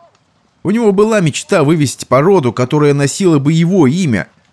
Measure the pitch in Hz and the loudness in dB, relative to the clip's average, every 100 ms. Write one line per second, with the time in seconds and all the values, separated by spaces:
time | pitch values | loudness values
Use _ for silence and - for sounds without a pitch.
0 | _ _ _ _ _ _ 170 220 214 196 | _ _ _ _ _ _ -6 -2 0 2
1 | 214 214 160 - - 180 143 170 135 - | 2 0 -2 -4 -4 0 0 0 -2 -4
2 | - 127 165 190 123 - 147 151 147 143 | -2 0 2 2 0 -4 -2 0 0 0
3 | 131 - 185 147 139 165 170 196 131 170 | -2 0 0 0 0 0 0 2 2 0
4 | 160 101 - _ _ | -2 -4 -6 _ _